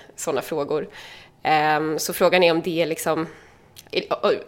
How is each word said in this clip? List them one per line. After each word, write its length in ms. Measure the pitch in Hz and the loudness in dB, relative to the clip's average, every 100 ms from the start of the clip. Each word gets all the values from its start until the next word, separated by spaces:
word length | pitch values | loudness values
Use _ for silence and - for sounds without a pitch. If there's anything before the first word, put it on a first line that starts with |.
| - - | -14 -10
såna 260 | - 135 | -4 -4
frågor. 480 | - 156 143 147 165 - - - - _ | -4 -4 -2 -4 -6 -12 -20 -20 -20 _
Ehm, 560 | - 156 151 151 156 151 | 0 2 4 2 0 -2
så 140 | - | -4
frågan 300 | 175 180 180 | 2 4 6
är 80 | 170 | 6
om 100 | 165 | 4
det 200 | 175 165 | 0 -2
är 40 | 156 | -2
liksom, 420 | 160 170 156 160 - - _ _ - - - - - 202 135 | -2 -2 -2 -4 -10 -20 _ _ -20 -8 -8 -4 -2 0 -2